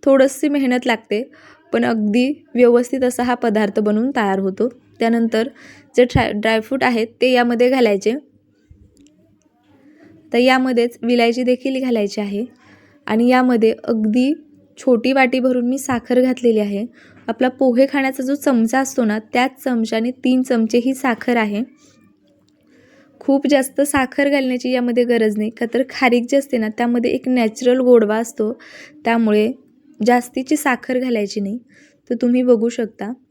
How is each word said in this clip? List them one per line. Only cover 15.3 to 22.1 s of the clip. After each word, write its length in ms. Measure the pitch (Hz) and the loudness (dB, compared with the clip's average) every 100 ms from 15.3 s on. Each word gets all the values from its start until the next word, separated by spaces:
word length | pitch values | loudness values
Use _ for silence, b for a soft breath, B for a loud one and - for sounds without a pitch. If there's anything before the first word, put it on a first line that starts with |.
| 254 | 2
भरून 280 | 254 254 240 | 0 0 -2
मी 100 | 269 | -4
साखर 420 | - 240 - 247 | -4 -6 0 0
घातलेली 360 | 254 247 240 220 | 2 0 0 0
आहे. 260 | 208 202 240 B B B - | -2 -4 -8 B B B -10
आपला 200 | 226 254 | -2 -2
पोहे 360 | 254 269 240 269 | 0 0 2 2
खाण्याचा 320 | 285 269 269 | 2 -4 -4
जो 120 | 262 | -4
चमचा 460 | 285 294 247 226 262 | -2 0 0 0 0
असतो 240 | 262 - | -2 -2
ना, 140 | 226 214 | -2 -2
त्याच 380 | 220 247 262 262 | -4 -2 -2 -4
चमच्याने 460 | - 240 220 226 233 | -4 -4 -2 -2 -4
तीन 280 | 254 254 254 | -4 0 0
चमचे 360 | 254 240 226 240 | 2 0 2 0
ही 160 | 240 | 0
साखर 420 | 262 269 226 - 240 | -2 -4 -4 -2 -2
आहे. 260 | 214 208 254 _ b b _ | 0 -4 -6 _ b b _